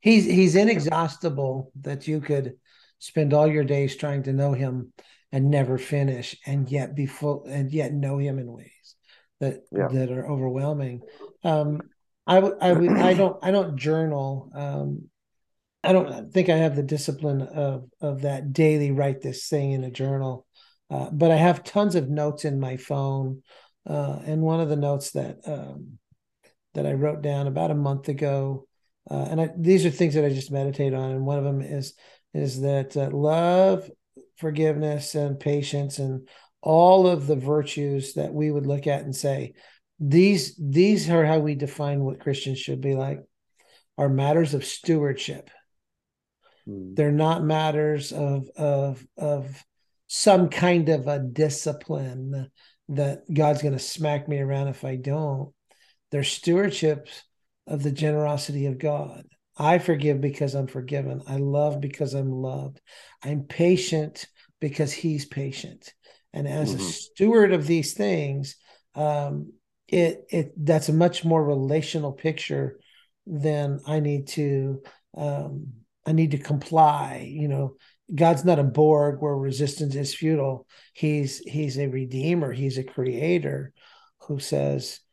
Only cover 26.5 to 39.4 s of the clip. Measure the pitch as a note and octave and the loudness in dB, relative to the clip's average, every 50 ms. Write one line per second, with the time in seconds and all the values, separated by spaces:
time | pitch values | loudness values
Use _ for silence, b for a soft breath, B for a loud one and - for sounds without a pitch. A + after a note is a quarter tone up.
26.5 | b b _ _ _ D3+ C#3+ D3 C#3 C3+ C#3+ D3+ D3+ D3+ C#3+ D3 C#3+ C#3 C#3+ C#3 | b b _ _ _ -4 -2 -2 0 0 0 -2 -2 -2 -4 -4 -2 -2 -2 -2
27.5 | C3 C#3 E3 D#3+ D#3 D3 C#3+ C#3 C#3 C3+ C3+ - C#3+ C3+ D3+ C#3+ C#3 C#3 C3+ C3+ | -2 -2 -2 0 0 0 0 0 -2 -4 -4 -6 -4 -2 -2 -2 -2 -2 -2 -4
28.5 | C3+ C3+ - _ _ _ _ _ _ _ _ - C#3+ C#3 C#3 C#3+ D#3+ D#3+ E3 D#3 | -6 -8 -10 _ _ _ _ _ _ _ _ -10 -6 -6 -6 -4 -2 -2 -2 -2
29.5 | D#3+ F3 E3 E3+ F#3+ F#3 D#3+ E3+ C#3 - F3+ D#3+ C#3+ D#3 D3 C#3+ C3+ C3 C3+ - | -2 -2 4 6 6 6 6 2 2 2 0 2 4 2 2 2 0 -2 -6 -6
30.5 | C#3 C#3 C#3 C#3 C#3 - C#3+ C#3 C3 C3 C3 C3 C3 C3 C3 C3+ C#3+ C#3+ C#3 C#3+ | -4 -2 -2 -2 -2 -2 -2 0 0 -2 -2 -4 -4 -4 -2 -2 -2 -2 -2 -2
31.5 | C#3+ C#3 C3+ C3+ D3 C#3+ C3+ - - b b b b b b _ _ D#3 C#3+ C#3 | -2 -4 -4 -6 -6 -8 -8 -8 -12 b b b b b b _ _ -4 -4 -4
32.5 | B2 C3 C3+ C#3+ C#3 C#3 C3 C3+ - C#3+ C#3 C3+ C#3+ C#3+ C#3+ D3+ D#3 E3 E3+ F3 | -4 -2 -2 0 0 0 -2 -2 -4 -4 -4 -2 -2 0 0 2 2 2 2 4
33.5 | F3+ F#3 F#3+ F#3+ F#3+ F#3 F#3+ - - _ _ _ _ - - _ _ _ - D#3+ | 4 6 6 6 4 2 -2 -10 -20 _ _ _ _ -20 -20 _ _ _ -6 -4
34.5 | D3+ D3 D#3 D#3 D3+ D3 D#3 D3+ D3+ D3 C#3+ - - D#3 D3 C#3+ C#3 C#3 - D3 | 0 2 2 2 2 2 -2 -2 -2 -4 -6 -6 -4 -2 -2 -2 -4 -4 -2 0
35.5 | C#3+ D3 C#3 C#3 - C#3+ C#3+ C#3 C#3 - C#3 C3+ C3 C3 C3 b b b b b | 0 0 -2 -2 -4 -4 -4 -4 -4 -4 -4 -4 -4 -6 -10 b b b b b
36.5 | b _ - D3+ D#3+ E3 F3 F3+ F#3 F#3+ F#3 F3+ F3 D#3+ C#3+ C#3 D#3 C3+ B2+ C#3 | b _ 0 4 6 8 10 10 10 10 8 6 4 2 2 0 0 0 2 0
37.5 | D3+ D3+ C#3+ C#3+ - D3+ C#3+ C#3+ C#3 C#3 C3+ - - D3+ D3 D3+ D3+ D3+ D3+ D3+ | 0 0 0 -2 -4 -4 -2 -2 -2 -2 -4 -6 -6 -6 -6 -4 -2 -2 -2 0
38.5 | D3 D3 C#3 C3+ C#3+ C#3+ C#3 D3+ C#3+ C#3+ C#3+ C#3+ C3 - - C#3+ C3+ C3+ | 0 -2 -2 -2 -2 -2 0 -2 -2 -2 -4 -8 -8 -4 -2 -2 -2 -2